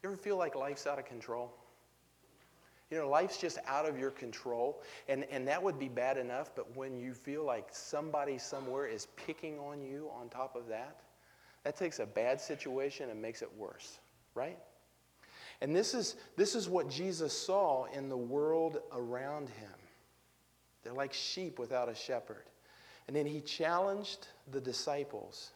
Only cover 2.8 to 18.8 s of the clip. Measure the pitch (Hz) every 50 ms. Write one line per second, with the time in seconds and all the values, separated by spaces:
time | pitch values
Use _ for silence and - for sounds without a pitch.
2.8 | - _ 156 160 151 139 143 156 180 190 - - - 165 - - - 131 135 143
3.8 | 156 156 143 127 131 135 131 - 131 120 113 - - 127 120 117 120 139 147 -
4.8 | - - - - - - 135 135 143 - 143 135 127 139 147 175 185 196 165 139
5.8 | 139 131 123 120 123 131 135 135 127 123 123 131 151 - - - - - 123 131
6.8 | 135 135 131 123 123 127 123 113 - 143 139 151 156 139 123 110 98 - - -
7.8 | - - - 147 156 156 151 147 143 143 139 127 - - - 139 139 127 127 135
8.8 | 143 120 113 107 - - - - - - 156 - - 160 151 147 143 143 147 147
9.8 | 139 135 139 143 156 151 - 120 123 117 117 123 131 131 - 120 120 113 110 110
10.8 | 123 143 156 - - - - _ - - - - - - - - _ 143 147 -
11.8 | 190 165 156 - 113 101 - 107 113 123 135 143 - - 151 143 - 139 127 131
12.8 | 135 143 139 - 143 123 110 110 107 113 113 - 117 - - 107 104 - - -
13.8 | - - - - - - _ - _ _ _ 120 131 160 180 175 - - - -
14.8 | _ _ _ _ _ _ _ _ - - - - - - - - 127 139 156 180
15.8 | 226 220 - 247 196 - - - - - - - 202 202 - 240 196 175 180 180
16.8 | 147 139 127 143 180 190 180 160 160 143 - - - - 185 196 196 165 139 131
17.8 | 127 120 131 139 139 135 135 127 120 120 135 147 147 156 160 165 160 165 151 -